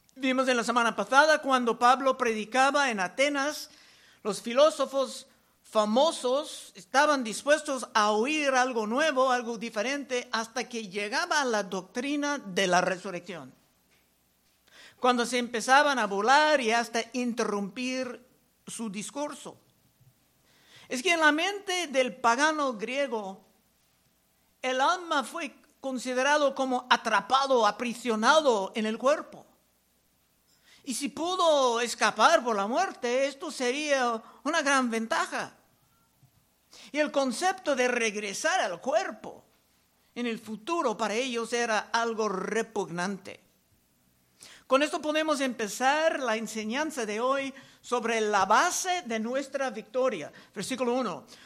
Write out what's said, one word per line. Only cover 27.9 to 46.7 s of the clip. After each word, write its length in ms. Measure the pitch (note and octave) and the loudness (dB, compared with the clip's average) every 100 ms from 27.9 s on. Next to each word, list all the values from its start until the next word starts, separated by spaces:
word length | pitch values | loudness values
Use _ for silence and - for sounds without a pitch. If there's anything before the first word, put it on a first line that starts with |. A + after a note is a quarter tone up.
| A3 B3 A3 A3+ D#4 D4+ A3 F#3+ A#3 | -6 -4 0 4 6 6 2 0 -4
en 100 | G#3+ | -4
el 120 | A3+ | -2
cuerpo. 480 | B3 D#4+ - D#3+ - _ _ _ _ _ _ _ _ _ _ _ _ - | 0 0 -2 -18 -20 _ _ _ _ _ _ _ _ _ _ _ _ -16
Y 100 | - | -10
si 160 | B3+ C#4+ | -6 -6
pudo 720 | - E4 F#4 E4+ D4 B3+ A#3 | -4 -4 2 4 4 4 2
escapar 640 | A#3+ - A3 G3+ B3 E4 | -2 0 0 6 6 6
por 120 | B3 G#3+ | 2 -2
la 120 | G3 | 0
muerte, 580 | C4+ F#4 - A#3+ B3 C#4 | 0 -2 -2 -2 0 -2
esto 240 | C#4+ E4+ | -4 -10
sería 720 | - B3 C4+ D4+ C4+ B3 A3+ - - | -4 -4 -2 0 0 0 -2 -8 -10
una 180 | C#4 E4 | -4 0
gran 280 | C#4 C#4 B3 | 2 2 2
ventaja. 640 | A3+ A3+ E4 F4 C#4+ F3 - _ _ _ _ _ _ _ _ _ _ _ - - | -2 -2 -2 -2 -6 -8 -12 _ _ _ _ _ _ _ _ _ _ _ -20 -6
Y 80 | C#4+ | -2
el 120 | D4+ | 0
concepto 640 | D4 C4+ A3 F4+ F#4+ D#4 C4+ | 0 0 0 -2 0 0 0
de 120 | B3 | 2
regresar 720 | A#3+ A3+ G#3 G#3 G3 D#4 F#4 | 0 -2 -2 -8 -4 -2 0
al 200 | A#3+ E3+ | -2 -4
cuerpo 640 | A#3+ D#4 F#4+ B3 F3 - _ _ _ _ _ _ _ | -2 -2 -2 -8 -14 -18 _ _ _ _ _ _ _
en 140 | - A#3+ | -8 -6
el 100 | A3+ | -6
futuro 580 | - A3 C4 E4+ C#4+ G#3+ | -10 -12 -4 -2 0 0
para 200 | G#3+ G#3 | -2 -2
ellos 360 | C4 A#3 A3+ | -4 -4 -4
era 360 | A#3+ A#3+ G#3+ - | -2 0 0 -2
algo 380 | A#3 A#3 A3 G#3+ | -2 -2 -2 -2
repugnante. 1080 | F#3+ F#3 A3 A3+ A3 F3 E3+ F3+ G3 - - _ _ _ _ _ _ _ _ _ _ - - - | -2 -4 -4 -4 -4 -6 -4 -6 -6 -12 -20 _ _ _ _ _ _ _ _ _ _ -20 -18 0
Con 160 | C4 | 2
esto 180 | D4 E4+ | 2 -2
podemos 400 | D4+ D#4 D#4 C#4+ | -2 -2 0 0
empezar 800 | C4+ A#3+ G#3+ - B3+ D4 D#4+ E4 | -2 -4 -6 -2 0 2 2 0
la 160 | B3+ A3 | -2 -4
enseñanza 720 | A3 A3+ G#3+ | -4 -8 -6